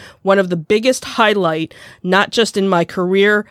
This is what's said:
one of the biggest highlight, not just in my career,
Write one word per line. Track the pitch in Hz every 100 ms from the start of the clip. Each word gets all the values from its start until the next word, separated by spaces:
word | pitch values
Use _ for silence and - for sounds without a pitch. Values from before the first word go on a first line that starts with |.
| - -
one | 190 196
of | 185
the | 170
biggest | 151 214 254 254 -
highlight, | - 214 208 170 160 160 - - -
not | 180 190 -
just | - 214 208
in | 196
my | 175
career, | 170 - 180 190 202 208 208